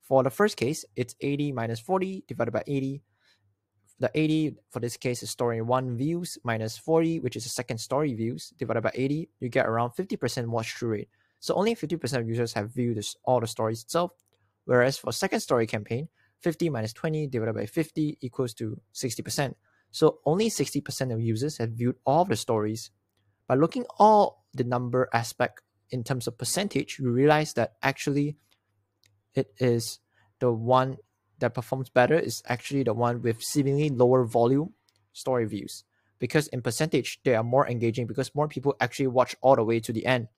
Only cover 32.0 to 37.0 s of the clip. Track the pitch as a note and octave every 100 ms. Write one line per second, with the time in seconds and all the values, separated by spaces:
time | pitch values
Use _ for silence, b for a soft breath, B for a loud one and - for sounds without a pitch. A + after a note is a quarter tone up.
32 | B2 D#3+ - - - A#2+ - C#3 B2 G#2+
33 | A#2+ A#2+ A#2 A2+ - D3+ C3+ C#3+ D3+ B2
34 | B2 B2+ A#2 A#2 A#2 C3+ E3 _ _ _
35 | _ - - B2 A2 G2+ - - _ _
36 | _ _ B2 D#3 D3 B2 A#2+ A2+ D#3 D3